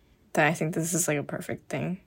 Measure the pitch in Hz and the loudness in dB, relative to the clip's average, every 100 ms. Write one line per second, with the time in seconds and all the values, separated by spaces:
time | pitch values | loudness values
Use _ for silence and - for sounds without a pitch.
0 | _ _ _ - 151 170 160 180 165 160 | _ _ _ 4 4 4 0 -2 0 0
1 | 156 147 139 - - 117 - 143 156 180 | 0 0 -2 -6 -6 -10 -6 -6 -4 -6